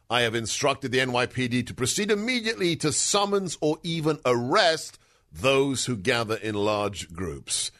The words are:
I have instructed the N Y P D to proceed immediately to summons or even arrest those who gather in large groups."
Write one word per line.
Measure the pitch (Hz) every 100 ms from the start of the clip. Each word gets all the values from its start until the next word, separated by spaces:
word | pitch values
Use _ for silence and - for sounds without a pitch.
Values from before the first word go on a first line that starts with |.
| -
I | 120
have | 117
instructed | 117 110 - 143 139 131
the | 127
N | 131
Y | 123
P | 123 - 127
D | 123
to | -
proceed | 90 123 - 208
immediately | 208 220 247 220 214 180 156
to | 156
summons | 127 - 202 202 196 185 -
or | 151 156
even | 170 165 147 151 127
arrest | 120 120 190 180 160 - - _ _ _
those | 78 127 135 139 131 -
who | 117
gather | 90 120 107 107
in | 107
large | 104 104 104 101 90 -
groups." | - 90 69 - - -